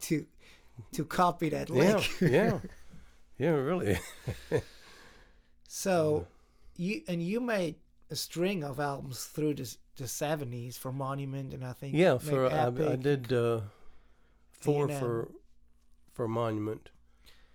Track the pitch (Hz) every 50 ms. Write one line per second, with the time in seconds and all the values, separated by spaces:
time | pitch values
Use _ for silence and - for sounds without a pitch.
0 | - - 165 151 156 - _ - - - - - - - - - - - - 165
1 | 151 - - 185 180 175 165 - 170 151 147 139 139 - 139 127 160 196 214 185
2 | - - - - 185 156 127 170 214 226 208 151 - - - - - - - -
3 | - - - - - - - - 127 170 160 143 127 147 180 175 - 104 90 85
4 | - - - - - 123 - - - - 165 135 - - - - - - - -
5 | - - - - - - - - _ _ _ _ - - - - - 196 180 170
6 | 156 156 151 - - - - - _ _ _ - - - - - 170 190 220 -
7 | - - 175 170 170 180 208 240 254 240 220 196 175 151 160 - - _ _ -
8 | - - 156 - - - - 165 175 196 208 170 147 143 127 143 147 143 139 135
9 | - 135 123 - - - - 156 151 151 143 143 131 110 - - - _ - -
10 | 131 - - - 156 143 160 151 135 120 123 120 120 127 117 - - 131 127 139
11 | 135 131 135 139 139 135 135 139 135 131 143 131 127 123 123 - 143 139 135 151
12 | 185 175 135 120 156 151 143 131 131 131 - 156 151 123 123 131 - 113 123 127
13 | 127 143 143 135 120 117 127 120 117 117 117 110 101 104 - - - - - -
14 | - - - _ - _ _ _ _ - - - - 151 143 147 143 143 143 139
15 | 127 120 117 113 - - 311 359 - - - - - - - _ _ - - -
16 | - - - - 123 110 113 117 117 113 107 107 107 107 110 - - - - -
17 | - - _ _ - - - - - -